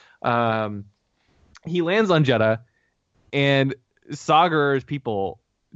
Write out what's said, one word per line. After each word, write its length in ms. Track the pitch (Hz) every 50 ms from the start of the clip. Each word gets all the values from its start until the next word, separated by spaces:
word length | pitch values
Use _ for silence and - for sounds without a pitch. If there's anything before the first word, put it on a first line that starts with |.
| - _ _ -
Um, 640 | - 123 120 120 117 117 113 110 110 104 104 101 101 101 _ _ _ _ _ _ _ _ _ _ _ _ _ - -
he 160 | 160 170 175
lands 280 | 165 165 190 220 220 190
on 120 | 175 156 151
Jedha, 340 | 131 123 110 110 110 110 113 - _ _ _ _ _ _ _ _ _ _ _ _ _ -
and 420 | 139 139 139 139 135 135 135 127 - _ _ _ _ _ -
Saw 360 | 147 - - - 156 156 175 180
Gerrera's 380 | 160 147 143 143 139 135 127
people 540 | - 143 139 - 120 107 98 98 92 - - _ _ _ _ _ _ -